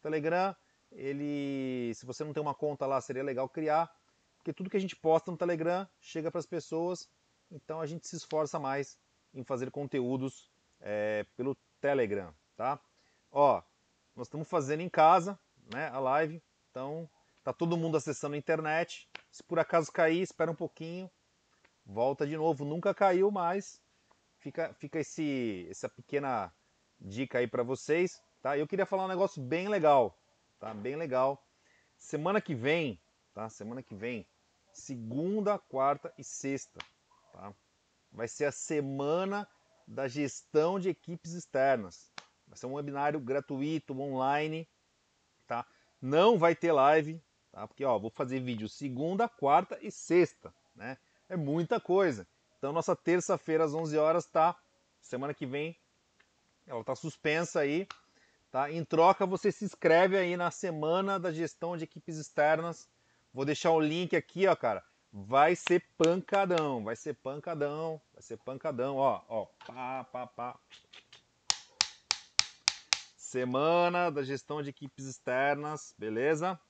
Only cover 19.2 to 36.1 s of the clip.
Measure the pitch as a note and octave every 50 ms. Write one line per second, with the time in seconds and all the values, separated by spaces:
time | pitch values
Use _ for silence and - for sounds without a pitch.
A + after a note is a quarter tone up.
19.2 | - _ _ - - _ E3+ E3 D#3+ - - E3+ D#3+ - - - E3+ D#3+ E3 E3+
20.2 | F#3+ F3 - _ E3 D#3+ E3 - F3+ D3+ _ - D#3+ E3 E3+ F3+ F#3+ F3+ _ _
21.2 | _ _ _ _ _ _ _ _ _ _ _ _ _ - G2 G#2 A#2 C3 C#3 C3
22.2 | D3+ C#3+ D3+ D#3+ D#3 E3 D#3+ C3 D3 C#3+ D3+ F3 F3 G3+ F#3+ - G3+ G3 F#3 F3
23.2 | F#3+ G3+ G#3 G3 F3 E3+ F3+ G3 G3+ - - - _ _ _ _ _ _ _ _
24.2 | _ _ _ _ _ C#3+ C3+ - E3 C3 G2 _ - C#3+ - D#3 D3 - - -
25.2 | D#3+ D3 C#3 C3 B2 A2+ G#2 F#2 F2 E2 F#2+ - - - _ - B2 _ - C#3+
26.2 | C#3 C#3 B2+ A2+ G2 F2 _ _ _ _ _ _ _ _ _ _ - G2 G2 A2
27.2 | C3+ - - B2 B2 A#2+ - B2+ A#2+ A#2 C3+ B2+ - - D3+ E3 F3+ F3+ - -
28.2 | _ _ _ _ _ B2+ C#3+ C#3+ D#3 D3 - F#3+ G3 - - F#3+ F#3+ F#3 F#3 F3+
29.2 | G3 F#3 - - C3 B2 D3 E3 F#3 G3+ G#3+ G3+ D#3 D3+ D3 C#3 A#2+ G2 - _
30.2 | _ _ _ _ _ _ _ _ - G#2+ A2 G#2+ G2+ B2 C3+ D3+ E3 D#3 B2+ B2+
31.2 | C3 C3+ C#3 C#3 _ _ _ _ _ _ _ _ _ _ _ _ - - - D3
32.2 | D3 F3 G3 G#3+ G3 - D#3+ A#2+ A2+ C3+ D#3 F3 E3 C#3 G#2 F2 _ _ _ _
33.2 | _ _ _ G2+ G#2+ A2 A2 - G#2 G#2+ A#2+ C3 B2+ _ A2+ G2 G#2 A#2+ B2 A2+
34.2 | F#2 _ _ _ _ _ _ _ _ _ _ - - - C#3 A#2+ A2+ A2 A#2 C#3
35.2 | D#3+ F3+ G3+ G#3+ G#3 G3 G#3 F#3 _ _ - C3+ C3 C#3 D3 C#3+ _ E3